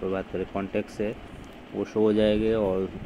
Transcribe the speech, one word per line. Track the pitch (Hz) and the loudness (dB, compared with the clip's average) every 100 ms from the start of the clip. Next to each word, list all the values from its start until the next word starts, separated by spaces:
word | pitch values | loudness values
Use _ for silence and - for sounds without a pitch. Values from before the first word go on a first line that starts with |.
पर | 95 | -2
बात | 95 92 | -2 -2
करें | 92 92 | -4 -4
contacts | 98 98 104 - - | -4 -2 -2 -4 -4
है, | 107 123 - - - - - 101 | -4 -4 -12 -14 -16 -16 -8 -6
वो | 101 | -2
शो | 110 | 4
हो | 110 | 4
जाएंगे | 107 107 107 110 | 6 4 4 2
और | 110 98 92 95 - | 2 2 2 -2 -4